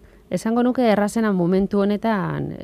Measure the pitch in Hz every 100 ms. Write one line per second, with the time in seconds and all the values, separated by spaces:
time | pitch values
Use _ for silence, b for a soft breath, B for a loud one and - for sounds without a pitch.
0 | b b b 180 226 233 247 254 240 208
1 | 202 226 220 190 170 190 196 202 196 208
2 | 226 208 165 147 143 -